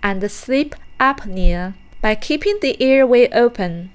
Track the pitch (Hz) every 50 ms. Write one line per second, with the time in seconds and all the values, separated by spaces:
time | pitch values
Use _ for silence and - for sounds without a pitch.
0 | - 202 196 190 190 208 - - - - 254 277 294 285 - - - - - -
1 | 254 269 277 277 - 208 185 185 185 180 175 175 180 185 190 - - - - -
2 | - 214 214 - - - 302 302 - 403 415 415 - 269 247 - 254 262 269 269
3 | 269 247 247 240 247 - - - 240 240 240 - 196 180 170 170 175 185 -